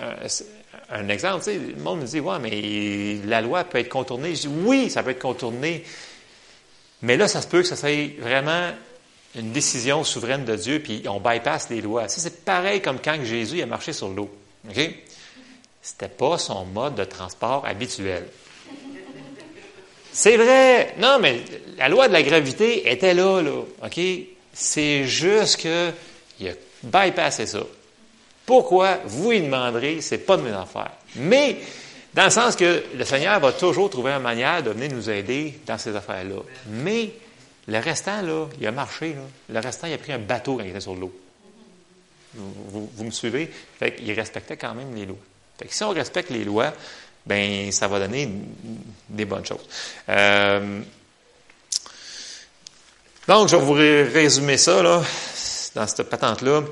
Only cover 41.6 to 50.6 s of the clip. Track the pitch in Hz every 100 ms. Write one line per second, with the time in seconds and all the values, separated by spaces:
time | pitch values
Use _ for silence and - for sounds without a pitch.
41.6 | - _ _ _ _ _ _ 113 98 101
42.6 | 104 104 107 113 113 - 120 123 165 -
43.6 | - - 123 - 113 107 107 107 - 156
44.6 | 127 113 135 113 95 98 - _ _ -
45.6 | - - 214 170 123 180 175 120 104 104
46.6 | 139 - - - - _ - 101 101 101
47.6 | 101 95 101 101 98 127 139 98 101 -
48.6 | 113 113 104 - - 107 104 98 95 -
49.6 | - - - - - 101 101 101 101 101